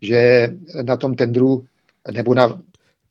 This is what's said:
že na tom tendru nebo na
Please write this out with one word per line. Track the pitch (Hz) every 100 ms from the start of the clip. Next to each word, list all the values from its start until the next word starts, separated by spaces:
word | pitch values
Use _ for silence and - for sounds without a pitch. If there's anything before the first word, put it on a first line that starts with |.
že | 101 120 123 123 120 - - 156
na | 123 127
tom | 135 123
tendru | 120 120 131 127 123 _ _ _ -
nebo | 107 117
na | 127 120 98 - _ _ _ _